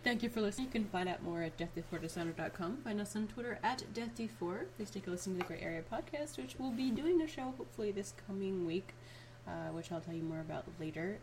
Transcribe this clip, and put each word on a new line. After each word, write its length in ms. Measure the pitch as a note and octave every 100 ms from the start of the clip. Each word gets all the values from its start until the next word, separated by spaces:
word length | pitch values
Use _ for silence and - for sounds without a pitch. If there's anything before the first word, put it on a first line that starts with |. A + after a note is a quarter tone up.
Thank 200 | B3 A#3+
you 60 | A#3
for 120 | A3+
listening. 260 | G#3 G#3 C4
You 40 |
can 140 | A#3+ G#3
find 220 | F#3 F3+
out 140 | E3+
more 220 | E3+ E3+
at 140 | E3 -
death 180 | E3 E3+
before 240 | E3 E3
dishonor 320 | D#3+ F3 E3
dot 220 | D#3+ D#3+
com. 240 | - E3+ A#3+
Find 220 | A#3+ G#3
us 160 | G#3 G#3
on 120 | G#3+
Twitter 320 | - A#3+ A3+
at 200 | - B3+ -
Death 220 | - A#3 -
D 120 | A3+
four. 380 | - F3 F#3+ F#4 -
Please 140 | G#3
take 160 | G3 F#3+
a 60 |
listen 220 | F3+ G3
to 60 | F#3
The 60 | F3
Great 160 | E3
Area 220 | E3 E3 E3
Podcast, 460 | A3+ D#4+ D4 D4 -
which 180 | C4 -
will 140 | C4
be 180 | A#3 C4
doing 320 | A3+ D4+ F4+
a 60 | D#4+
show 260 | - B3+ B3+
hopefully 360 | A#3+ - G#3
this 220 | G3+ G3+ - -
coming 400 | G3 G3 F#3+ E3+
week, 300 | E3+ G3 - - - - - -
uh, 220 | E3+ E3
which 200 | D#3+ E3+
I'll 100 | E3+
tell 140 | E3 E3
you 80 |
more 160 | D#3+ D#3+
about 260 | D#3+ D3+ - D#3+
later. 400 | D#3 D#3 E3+ G#3+